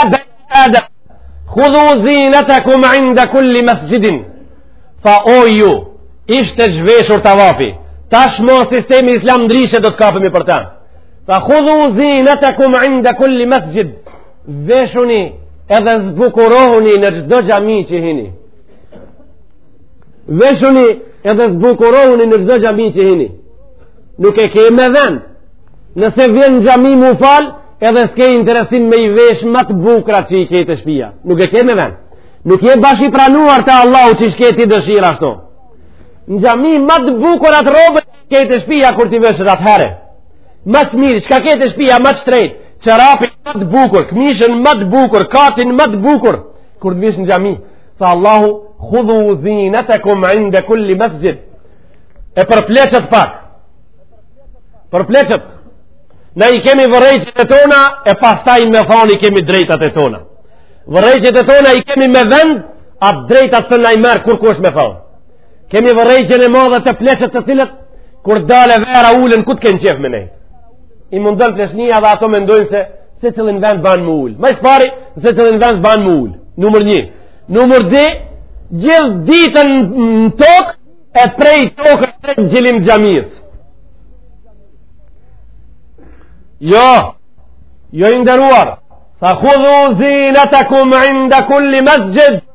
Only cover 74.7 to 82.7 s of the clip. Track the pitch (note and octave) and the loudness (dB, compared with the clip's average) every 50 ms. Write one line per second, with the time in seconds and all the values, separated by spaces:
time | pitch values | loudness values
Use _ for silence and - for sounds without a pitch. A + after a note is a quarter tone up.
74.7 | C4+ C4+ B3+ C4 - - - - - D3+ - A#3+ G3+ F#3 A#3 A3+ A3 G#3+ A#3+ A#3+ | 2 2 2 0 -4 -8 -20 -20 -12 -4 -2 -2 0 2 2 2 2 2 0 0
75.7 | A3 F3 F3 G#3+ A3 G#3+ G3 F#3 E3+ C#3+ A#2+ G2 F2 - - - - E3 F#3+ G#3+ | 0 0 0 0 0 0 0 0 0 -2 -2 -6 -10 -16 -20 -18 -8 -4 -2 0
76.7 | G#3+ G#3+ G#3 G#3 G3+ D3+ - - - - - - - - - - F3+ A#3 B3+ B3+ | 0 0 0 0 -2 -2 -4 -6 -12 -20 -20 -20 -20 -20 -12 -4 -2 0 2 2
77.7 | C4 B3 G#3 E3+ B3 C#4 D4 D#4 D#4+ - - - - - - - - - - - | 2 2 2 2 2 0 0 0 -2 -6 -12 -18 -20 -20 -20 -20 -20 -20 -18 -14
78.7 | E3+ E3 G3+ D4+ E4 D#4+ D4+ A#3+ G3 F3 D#3 G3+ D#4+ E4+ E4+ B3+ - D4 C#4+ C#4 | -10 -6 -2 0 2 2 0 0 -4 -4 -2 0 2 2 2 2 2 2 2 2
79.7 | C4+ C4+ A3 F3 B3+ B3+ A3+ A3+ A3+ A3 A3 A3 - - D4 E4 F4 F#4 F#4+ E4+ | 2 0 -2 -2 -2 -2 -2 0 0 0 0 0 0 2 4 4 4 4 2 0
80.7 | - - - - - - - - - A#3+ B3 - B3 - - D4 D4+ D4 B3+ - | -6 -14 -20 -20 -20 -20 -20 -2 0 2 2 2 2 2 2 2 2 2 0 -2
81.7 | - C#4+ D4 D4 C#4+ - B3+ B3 - - - C#4+ C#4 - G3+ D#3 F#3+ B3+ A#3+ B3 | -4 -2 0 2 2 2 0 -4 -6 -8 -10 -8 -4 -4 -2 -2 0 0 0 0